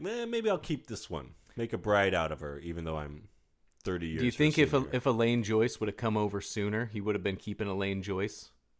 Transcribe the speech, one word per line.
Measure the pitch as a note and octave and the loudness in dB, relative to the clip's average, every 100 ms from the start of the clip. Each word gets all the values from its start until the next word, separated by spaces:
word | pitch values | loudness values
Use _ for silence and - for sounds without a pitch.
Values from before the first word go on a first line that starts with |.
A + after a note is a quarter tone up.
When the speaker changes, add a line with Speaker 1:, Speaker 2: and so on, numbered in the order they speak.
| F3+ | -6
Speaker 1:
"Eh, | A#3+ A#3 | -4 -4
maybe | A#3 A3 | -2 0
I'll | F#3 | 0
keep | - D#3+ - | -2 -6 -6
this | G#2+ - | -10 -8
one. | D#2+ C2 - _ - | -8 -10 -18 _ -6
Make | A#2 | -4
a | G#2+ | -2
bride | G2+ G2+ G2 | 2 4 6
out | F2+ D#2+ | 4 0
of | D2+ | -2
her, | D2 C#2+ | -6 -8
even | E2 E2+ | -6 -6
though | D#2+ D#2 | -4 -4
I'm | D2 D2 - _ _ _ _ _ | -6 -12 -18 _ _ _ _ _
thirty | - F2+ E2+ | -4 -2 -2
years | D#2+ | 0
Speaker 2:
Do | B2 | 0
you | |
think | - D3+ D3+ | 4 4 4
Speaker 1:
her | |
Speaker 2:
if, | C#3+ | 4
Speaker 1:
senior." | D3 C3+ | 4 2
Speaker 2:
if | B2+ C#3 | 0 2
Elaine | A2+ A#2 A#2+ | 4 4 2
Joyce | G#2+ A2 A2+ - | 2 4 2 0
would | G#2+ | -4
have | - | 0
come | A2+ G#2+ | 0 2
over | G#2 G2 | 0 -2
sooner, | - - G#2 G#2+ A#2 | -6 -2 -2 -2 -2
he | G#2+ | -4
would | G2+ G2+ | 0 0
have | |
been | F#2+ F#2+ | 0 -2
keeping | - G2+ G2+ | -6 -4 -2
Elaine | G2 G2 G2 | 0 0 -2
Joyce | F#2 F#2+ G#2 - - _ _ | -2 -2 -2 -4 -16 _ _